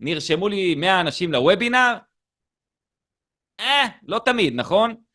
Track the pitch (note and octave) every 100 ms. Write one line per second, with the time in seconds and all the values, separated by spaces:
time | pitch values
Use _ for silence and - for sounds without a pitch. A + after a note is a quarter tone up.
0 | B2+ D#3+ C#3 D#3+ G3+ G3+ F#3 D3+ F3 F#3+
1 | E3 - F3 C#3 C3+ G3 A#3+ B3+ B3 A#3
2 | - _ _ _ _ _ _ _ _ _
3 | _ _ _ _ _ - A3+ C#4+ B3+ -
4 | - G#3 B3+ A#3+ E3+ A#2+ - F#3 A3+ A3+
5 | _